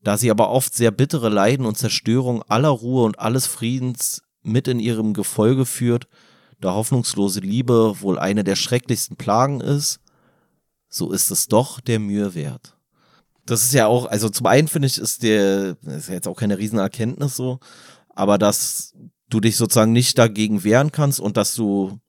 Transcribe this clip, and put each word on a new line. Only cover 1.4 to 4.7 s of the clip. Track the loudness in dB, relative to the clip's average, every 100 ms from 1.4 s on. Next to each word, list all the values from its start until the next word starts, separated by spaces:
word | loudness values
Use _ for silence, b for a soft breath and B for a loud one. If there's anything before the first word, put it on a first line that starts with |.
| 2 2
und | -2 -2
Zerstörung | -4 -2 0 0 0 -4
aller | -2 2 2
Ruhe | 0 -2 2
und | 2 0
alles | -2 -2 -2
Friedens | -4 -4 -4 -4 -4 -6 -8 _ _
mit | -2 -2
in | 0